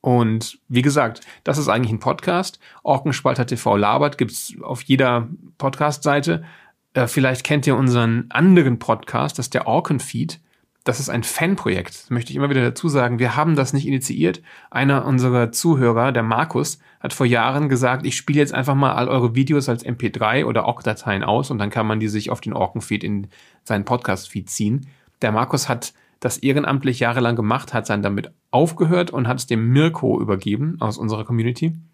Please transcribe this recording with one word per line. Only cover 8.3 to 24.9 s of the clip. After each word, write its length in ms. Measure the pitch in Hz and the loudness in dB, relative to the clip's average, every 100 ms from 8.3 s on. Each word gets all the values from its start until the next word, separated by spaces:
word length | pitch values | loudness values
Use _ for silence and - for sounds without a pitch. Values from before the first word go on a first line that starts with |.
| 123 180 180 135 120 | 4 6 8 6 0
Podcast, 640 | - 113 - 117 143 - | -2 -2 -2 -2 -2 -2
das 80 | 127 | -4
ist 80 | - | -2
der 100 | - | 0
Orkenfeed. 760 | 131 - 135 - - 160 - _ _ _ _ | 0 0 -4 -2 -6 -6 -8 _ _ _ _
Das 180 | - 123 | -4 -4
ist 80 | 139 | -4
ein 140 | 117 | -4
Fanprojekt, 680 | 110 - 165 196 - 92 87 | -4 -2 -2 0 0 -2 -4
das 200 | - - | -14 -6
möchte 180 | 123 120 | -4 -4
ich 80 | 139 | -2
immer 120 | 143 | 0
wieder 120 | 135 | 2
dazu 260 | 120 123 170 | 2 0 0
sagen. 320 | 139 120 120 | 2 0 0
Wir 160 | 123 123 | 0 0
haben 220 | 156 147 | 2 2
das 160 | 131 | 2
nicht 120 | 139 151 | 0 0
initiiert. 560 | 135 - - 165 180 - - - | -2 -2 0 0 -2 -12 -20 -8
Einer 320 | - 139 139 - | 0 2 2 2
unserer 460 | 131 127 123 113 | 2 4 2 2
Zuhörer, 600 | - 170 143 120 117 127 | 0 2 4 4 4 2
der 100 | 120 | 2
Markus, 560 | 113 113 160 120 - - _ _ | 0 0 0 -2 -4 -8 _ _
hat 100 | - | -10
vor 140 | - 127 | 0 2
Jahren 420 | 120 117 135 151 | 4 2 0 0
gesagt, 380 | 127 127 131 147 | 2 2 0 -2
„Ich 100 | - | -4
spiele 240 | - 147 | 0 2
jetzt 140 | 139 | 2
einfach 200 | - 131 | 0 0
mal 200 | 139 135 | 2 2
all 160 | - 127 | 2 0
eure 260 | 135 120 117 | 2 2 2
Videos 320 | 135 147 135 | 2 2 0
als 160 | 117 | -4
M 140 | - 123 | -4 -4
P 140 | 113 | -4
drei 340 | 117 110 127 123 | -2 0 2 0
oder 180 | 113 | 0
org-Dateien 640 | - 117 117 110 - 98 85 | -2 -2 -4 -4 -4 -2 0
aus 260 | 110 139 | 0 -2
und 60 | 117 | -4
dann 140 | 104 | -2
kann 160 | 113 110 | -2 -2
man 120 | 110 | -2
die 80 | 107 | -2
sich 220 | 107 104 | -4 -6
auf 100 | 120 | -8
den 140 | - | -6
Orkenfeed 500 | - 95 113 - 104 | -4 -4 -4 -6 -6
in 240 | 104 104 101 _ _ _ - | -4 -6 -8 _ _ _ -6
seinen 180 | 104 | -4
Podcast-Feed 680 | 98 123 - 95 - 104 - | -2 -2 -2 -4 -6 -12 -10
ziehen.“ 380 | - 104 131 - | -4 -2 -2 -6